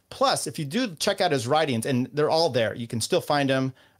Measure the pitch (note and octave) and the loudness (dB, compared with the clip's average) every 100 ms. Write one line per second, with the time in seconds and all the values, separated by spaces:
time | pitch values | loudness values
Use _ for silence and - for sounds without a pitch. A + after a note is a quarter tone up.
0 | _ - C4 - - C#3 C#3+ G3+ B3 D#3 | _ 0 0 0 -4 -6 -4 -2 -4 -2
1 | G#3 G3+ F3+ C#3 A2+ D3+ D3+ A2+ C#3+ B2 | -2 0 0 0 2 2 2 0 0 -2
2 | B2+ C#3+ D3+ D#3+ E3 A#2+ G#2+ - A#2 A2+ | -2 0 2 2 2 2 0 -2 -6 -6
3 | - F3 - D3 C3+ C3+ C3 - _ | -2 -2 0 0 2 2 -2 -6 _